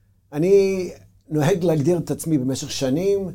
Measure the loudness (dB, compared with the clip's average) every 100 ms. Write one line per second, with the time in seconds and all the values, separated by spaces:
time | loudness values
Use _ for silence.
0 | _ _ -10 -2 4 4 4 -2 -6 -12
1 | -20 _ -4 0 2 2 2 2 2 0
2 | -2 -6 -2 -2 0 -4 -6 -4 -2 0
3 | 0 -2 -4